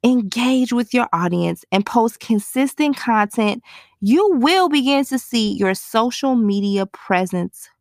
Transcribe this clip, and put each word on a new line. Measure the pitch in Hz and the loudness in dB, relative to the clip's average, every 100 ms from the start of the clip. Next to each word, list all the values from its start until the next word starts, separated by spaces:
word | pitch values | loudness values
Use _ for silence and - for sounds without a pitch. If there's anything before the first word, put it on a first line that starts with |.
engage | 240 254 196 233 247 262 254 | 2 2 0 -2 0 2 0
with | 240 226 | -2 0
your | 247 240 | 0 0
audience | 165 175 175 170 170 - | 0 0 0 -2 -4 -2
and | 190 202 | -2 0
post | 240 226 - | 0 0 -2
consistent | - 214 - 254 269 - 302 269 | -2 -2 -2 -2 -2 0 -2 -2
content, | - 220 208 - 208 240 - - - _ | 0 0 0 0 -2 -2 -10 -20 -20 _
you | 196 294 415 311 | 2 4 4 2
will | 262 381 359 | 2 2 2
begin | 294 262 277 262 | 2 2 0 0
to | 262 | -4
see | - 240 214 | -2 -2 0
your | 202 196 190 | 0 -2 -2
social | - 226 240 - 269 254 | -2 -2 0 -2 -2 0
media | 208 202 202 196 190 | 0 0 -2 -2 -4
presence | - - 185 185 180 175 - - _ | -8 -2 -2 0 -4 -6 -10 -20 _